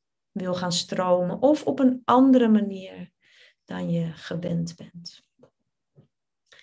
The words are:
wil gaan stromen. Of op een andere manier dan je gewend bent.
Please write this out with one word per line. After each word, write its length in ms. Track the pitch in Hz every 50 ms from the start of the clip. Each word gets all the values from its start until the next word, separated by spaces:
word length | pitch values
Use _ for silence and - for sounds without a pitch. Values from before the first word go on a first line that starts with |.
| _ _ _ _ _ _
wil 240 | _ 196 185 180 175
gaan 180 | 180 180 175
stromen. 720 | 170 - - - 196 185 185 180 180 180 180 180 202 220
Of 220 | 247 285 302 294 -
op 140 | 285 262 277
een 240 | 269 254 254 - -
andere 440 | - 233 254 269 269 254 247 233 220
manier 640 | 214 208 202 196 196 190 190 185 185 185 180 - _ _ _ _ _ _ _ _ _ _ _
dan 260 | _ 180 180 180 170
je 220 | 170 170 165 165
gewend 640 | 156 - - - 175 170 170 170 170 170 165 170 -
bent. 460 | - - - - 170 175 - - _ _ _ _ _ - _ _ _ _ _ _ _ _ _ _ - _ _ _ _ _ _ _ _ _ _ - -